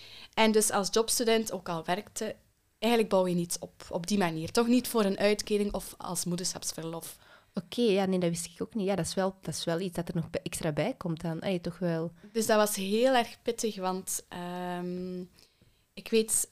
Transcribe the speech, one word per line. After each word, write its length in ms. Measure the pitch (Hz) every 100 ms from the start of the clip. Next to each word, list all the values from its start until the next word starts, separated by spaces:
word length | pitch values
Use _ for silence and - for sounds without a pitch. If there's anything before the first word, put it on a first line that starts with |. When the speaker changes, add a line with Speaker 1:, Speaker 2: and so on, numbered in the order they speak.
| - - -
Speaker 1:
En 180 | - 220
dus 200 | 214 208
als 160 | - 180
jobstudent, 600 | 220 226 - 226 226 220
ook 180 | 170 -
al 160 | 165 160
werkte, 500 | 185 - - 220 - _ _ _ -
eigenlijk 340 | 220 240 214
bouw 140 | 190 185
je 80 | 175
niets 240 | 175 -
op, 260 | - - -
op 180 | 175 170
die 100 | 202
manier. 340 | 175 160 160
Toch 160 | 233 233
niet 200 | 247 247
voor 180 | 233 196
een 120 | 196
uitkering 560 | 202 208 - 208 208
of 220 | 202 - -
als 280 | - 175 175
moederschapsverlof. 920 | 175 180 170 - - 165 165 - - - - _
Speaker 2:
Oké, 280 | 196 - -
ja, 240 | 240 190 190
nee, 140 | 185
dat 100 | 175
wist 160 | 170 -
ik 160 | -
ook 120 | 185 226
niet. 100 | 190
Ja, 80 | 196
dat 100 | 170
is 80 |
wel, 220 | - 190 190
dat 120 | -
is 100 | 151
wel 160 | - 165
iets 160 | 185 175
dat 120 | 170
er 80 | 170
nog 140 | 156
bij, 120 | -
extra 280 | 175 - 165
bij 220 | 151 202 262
komt 240 | 175 165
dan. 180 | 170 160
Allee, 220 | - 175
toch 180 | 175 -
wel. 320 | 175 165 165 - 208
Speaker 1:
Dus 140 | 226 220
dat 120 | 214
was 180 | 208 196
heel 400 | 190 220 254 254
erg 220 | 220 -
pittig, 340 | - 233 220 190
want, 480 | 185 185 - - -
ehm, 920 | 175 175 180 180 180 180 180 185 180 180 _ - _ _ _ _
ik 140 | - -
weet, 400 | 226 220 - -